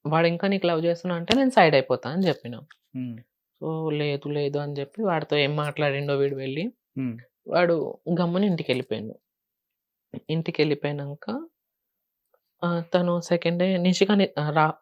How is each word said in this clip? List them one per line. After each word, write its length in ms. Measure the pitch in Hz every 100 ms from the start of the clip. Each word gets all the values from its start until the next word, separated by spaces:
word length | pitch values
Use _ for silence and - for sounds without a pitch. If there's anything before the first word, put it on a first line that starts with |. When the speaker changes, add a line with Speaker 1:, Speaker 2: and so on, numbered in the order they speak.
| 156
Speaker 1:
వాడు 200 | 160 170
ఇంకా 200 | 170 196
నీకు 200 | 196 175
లవ్ 140 | 165
చేస్తున్నా 320 | 170 170 180 170
అంటే 180 | 170 262
నేను 180 | 262
సైడ్ 220 | 233 165 143
అయిపోతా" 320 | - 123 120
అని 160 | 165 190
చెప్పిన. 300 | 139 120 117 143 _ _
Speaker 2:
హ్మ్. 240 | 131 127 113 - _ _ _
Speaker 1:
So, 60 | 151 160 160 151
"లేదు, 320 | 147 143 147
లేదు" 280 | 147 143 143
అని 160 | 147 143
చెప్పి 240 | 139 -
వాడితో 320 | 214 160 - 147
ఏం 160 | 143 151
మాట్లాడిండో 580 | 147 143 147 139 143 139
వీడు 200 | 139 135
వెళ్ళి, 280 | 135 143 214 - _ -
Speaker 2:
హ్మ్. 200 | 127 117 - _ -
Speaker 1:
వాడు 280 | 170 175 165 - - -
గమ్మున 320 | 170 175 175 202
ఇంటికి 240 | 165 156
వెళ్ళిపోయిండు. 460 | 127 131 110 107 - _ _ _ _ _ _ _ _ _ - -
ఇంటికి 280 | 160 160 165
వెళ్ళిపోయినాక, 680 | 151 143 147 143 143 147 - 240 330 _ _ _ _ _ _ _ _ _ _ _
ఆ, 60 | 175 170 170
తను 260 | 180 175 175
సెకండ్ 360 | 170 175 170 175
డే 80 | 185 185
నిషిక 320 | 180 180 196
అని, 160 | 202 190 -
ఆ, 100 | 147
రా, 160 | 151 156 -